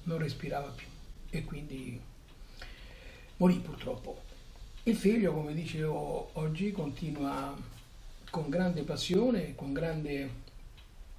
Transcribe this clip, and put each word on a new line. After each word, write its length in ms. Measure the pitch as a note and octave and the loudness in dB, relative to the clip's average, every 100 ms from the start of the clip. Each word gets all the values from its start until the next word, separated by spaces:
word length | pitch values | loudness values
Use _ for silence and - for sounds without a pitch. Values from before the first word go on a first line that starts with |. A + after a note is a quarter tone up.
non 140 | E3+ E3 | -2 0
respirava 520 | D3+ - - C#3+ C#3 | 0 -2 -2 -2 -2
più 180 | - - - - - - | -8 -12 -12 -12 -10 -6
e 140 | E3 | -4
quindi 560 | D#3 C#3+ D3 C3+ B2+ A#2+ - - - - - - - - - - - - - - | -4 -6 -6 -6 -6 -8 -10 -16 -18 -16 -16 -12 -12 -12 -14 -14 -14 -14 -16 6
morì 180 | F3+ F3+ | 6 6
purtroppo. 640 | - - - - - - - - - - - - | 2 -6 -4 -6 -6 -10 -12 -14 -14 -14 -12 -4
Il 120 | - A3 | 2 6
figlio, 380 | G3 A#3 F#3+ | 8 8 6
come 200 | D3+ D3+ | 4 0
dicevo 760 | D#3 E3 D#3+ D#3 D3+ D3 - - | -2 -2 0 2 0 0 -2 -2
oggi, 380 | - D#3 D#3 G3+ | -2 0 2 2
continua 800 | G3 D3 C#3 D#3+ D3 C#3 C#3 C#3 C#3 - - - - - - - | 2 -2 0 -2 0 0 0 -2 -4 -8 -12 -16 -14 -14 -12 -4
con 200 | E3+ D3 | -2 2
grande 320 | E3 F#3 D#3 | 4 4 4
passione, 680 | - D3+ - F3+ B3 A3+ D#3 | 0 0 4 6 8 6 2
con 200 | - C#3 | -4 -2
grande 720 | C#3 E3 D#3 D3 C#3+ C3+ A#2+ - - - - - - - | 0 2 0 0 -2 -2 -6 -12 -14 -14 -16 -18 -16 -14